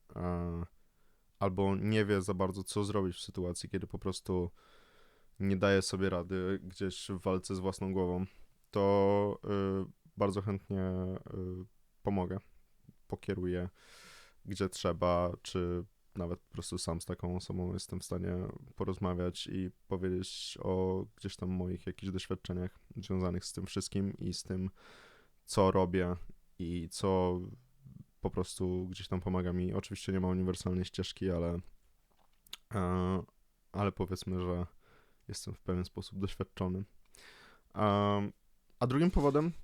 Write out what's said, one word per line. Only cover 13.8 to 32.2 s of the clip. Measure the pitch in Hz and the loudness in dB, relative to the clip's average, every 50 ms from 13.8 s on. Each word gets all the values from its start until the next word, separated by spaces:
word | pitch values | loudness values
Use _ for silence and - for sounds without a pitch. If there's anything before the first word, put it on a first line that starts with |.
| - - - - - - - - - - _ _ - | -20 -20 -20 -20 -20 -20 -20 -20 -20 -20 _ _ -10
gdzie | - 98 - 98 92 | -6 -2 0 0 0
trzeba, | - - - 92 85 80 87 90 87 87 90 87 85 - | 0 0 0 0 2 4 4 4 6 4 4 2 0 -4
czy | - - - 92 90 87 87 87 90 - _ _ _ _ - | -6 -4 -2 0 0 0 0 -2 -4 -6 _ _ _ _ -6
nawet | 98 90 85 87 - | -6 -4 -4 -4 -6
po | _ _ | _ _
prostu | - - 92 - 95 90 | -10 -8 -6 -6 -6 -4
sam | - - 82 87 | -2 -2 -4 -2
z | - | -4
taką | - 90 - - 87 90 | -6 -6 -4 -4 -4 -4
osobą | 92 - - 95 92 90 90 | -4 -4 -4 -4 -2 -2 -2
jestem | 92 92 - - 98 92 | -4 -6 -6 -8 -8 -8
w | - | -6
stanie | - 98 90 92 92 90 90 95 104 - - - - - | -4 -4 -4 -2 -2 -2 -2 -4 -6 -8 -12 -16 -12 -8
porozmawiać | - 98 92 92 92 98 92 90 87 90 90 87 - - | -4 -4 -2 -2 0 0 0 0 0 0 -2 -2 -4 -6
i | - 101 95 92 90 - _ _ - | -6 -4 -4 -4 -4 -6 _ _ -6
powiedzieć | 98 90 92 92 92 92 95 - - - - - - - | -4 -2 0 0 0 0 -2 -4 -8 -8 -8 -10 -8 -4
o | - 92 92 92 92 92 92 92 98 107 - | -2 0 0 2 2 2 0 0 -2 -6 -8
gdzieś | - - 98 - | -10 -8 -8 -6
tam | - 95 92 | -4 -4 -2
moich | 92 90 90 90 90 87 - | 0 0 0 -2 -4 -4 -4
jakichś | 95 87 - - 95 | -6 -8 -6 -4 -4
doświadczeniach | 92 92 - - 95 - - - 90 90 90 92 - - - - - | -4 -4 -4 -4 -4 -4 -4 -4 -4 -4 -4 -4 -6 -12 -20 -14 -12
związanych | - 92 - 95 92 92 90 87 92 - | -10 -4 -2 0 0 2 0 0 -2 -4
z | - | -6
tym | - 101 95 | -8 -8 -8
wszystkim | - - 98 92 - - 101 98 98 - 90 | -4 -4 -4 -4 -2 0 0 0 0 -2 -4
i | 90 92 90 | -4 -4 -4
z | - | -4
tym, | - - - 92 92 95 - - - - - - - - - - - _ _ _ _ | -6 -4 -2 -2 -2 -4 -4 -8 -18 -20 -20 -20 -20 -20 -20 -20 -20 _ _ _ _
co | - - 107 98 95 | 0 4 6 6 8
robię | 95 98 92 87 90 95 87 87 90 87 - - - - - - _ - | 6 6 4 4 4 2 2 2 0 -4 -6 -10 -14 -16 -20 -16 _ -8
i | 90 82 87 87 82 82 | -4 -4 -2 -4 -4 -6
co | - - - 98 95 92 92 90 90 90 90 104 110 - - _ _ - - - - - - _ _ _ | -4 0 2 4 4 6 4 4 2 0 -2 -6 -10 -14 -18 _ _ -20 -20 -20 -20 -20 -20 _ _ _
po | - 95 | -4 -2
prostu | - 90 90 - - - 92 90 90 92 92 92 | 0 0 -2 -2 -2 -2 0 0 0 0 -2 -4
gdzieś | 92 - - - | -6 -8 -6 -4
tam | 95 90 | -4 -2
pomaga | 87 98 92 92 90 90 | 0 2 2 2 2 2
mi. | 90 90 90 92 104 | 2 2 0 0 0
Oczywiście | 95 - - 98 95 - - | -2 -4 -4 -6 -6 -2 0
nie | 95 95 | 0 2
ma | 92 90 | 2 2
uniwersalnej | 92 92 92 92 90 - - 92 90 92 92 | 2 2 2 0 0 0 0 0 0 0 -2
ścieżki, | - - - 90 - - - 92 92 | -2 -4 -4 -4 -4 -4 -2 -2 0
ale, | 87 85 85 85 87 90 - - - - _ _ _ _ _ _ _ _ | 0 0 0 0 -2 -2 -6 -8 -16 -20 _ _ _ _ _ _ _ _